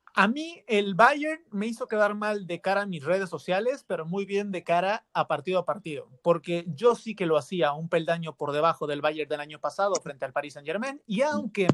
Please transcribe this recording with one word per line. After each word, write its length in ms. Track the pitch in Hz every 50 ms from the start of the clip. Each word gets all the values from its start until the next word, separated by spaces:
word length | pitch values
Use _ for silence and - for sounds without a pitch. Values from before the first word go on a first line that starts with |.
| _ - -
A 140 | - 190 208
mí 340 | 247 294 311 330 339 320 -
el 280 | - 226 202 202 196 196
Bayern 480 | 170 220 247 294 294 294 311 311 311 330 _
me 160 | - 196 208
hizo 220 | 233 226 226 262 240
quedar 260 | 226 214 214 208 208
mal 320 | 208 208 214 214 208 196
de 140 | 165 175 170
cara 220 | - 190 196 196 202
a 40 |
mis 160 | 202 180 156 135
redes 280 | 147 175 190 196 175
sociales, 520 | - 143 - - 180 190 220 247 277 262 - -
pero 160 | 196 160 160
muy 220 | 160 175 196 202
bien 260 | 185 202 196 208 208 196
de 100 | 175 -
cara 440 | - 170 175 175 190 208 226 - _ -
a 120 | 175 151
partido 320 | - 160 143 131 185 185 185
a 60 | 175
partido, 460 | - 147 208 - 165 151 135 117 - - - -
porque 440 | 170 170 170 - - 175 170 170 175
yo 260 | 151 131 214 240 226
sí 200 | 220 - 226 208
que 100 | - 190
lo 140 | 165 160 151
hacía 340 | 131 - 196 180 160 147 143
un 160 | 151 165 165
peldaño 480 | - 165 160 156 165 170 165 160 151
por 160 | - 160 143 143
debajo 340 | 147 156 165 160 - 165
del 140 | 147 147 147
Bayern 300 | 143 151 156 156 151 139
del 100 | 151 147
año 180 | 147 151 151 147
pasado 360 | - 147 139 - 196 202 190 160 -
frente 240 | 165 147 135 135
al 80 | 139 -
Paris 180 | 147 143 147 143
Saint-Germain, 480 | 147 143 147 160 202 233 269 269 285 _
y 160 | - 202 196 262
aunque 440 | 302 302 208 - 208 - 208 190 175